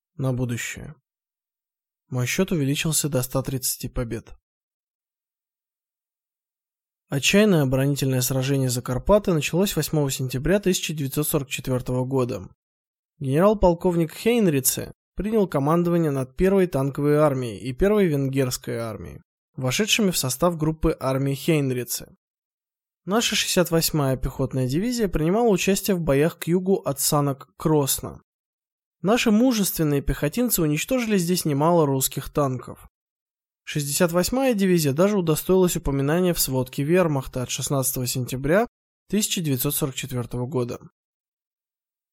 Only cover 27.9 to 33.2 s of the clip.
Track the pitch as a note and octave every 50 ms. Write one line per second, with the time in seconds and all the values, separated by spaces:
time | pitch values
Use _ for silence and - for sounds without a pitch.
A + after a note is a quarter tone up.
27.9 | - - - G#2 - - - _ _ _ _ _ _ _ _ _ _ _ _ _
28.9 | _ _ - F#3 A3+ A#3+ - A#3+ G#3 G#3+ B3 C4+ A#3+ G#3+ F#3+ - - - D#3+ D3+
29.9 | C#3+ C#3+ C3+ - E3 - D3 D3 - A#3+ B3 A#3 - - E3 D3+ D3+ D3+ - -
30.9 | C4 B3+ A#3 A3 G#3+ F#3+ E3+ E3+ F3+ E3+ - D#3+ D3 C#3 D3+ E3+ F3 E3+ D#3 C#3
31.9 | C3+ C3+ C3 - - C#3 C3 - - D3+ D3 C3+ B2+ B2 - - - - - -
32.9 | _ _ _ _ _ _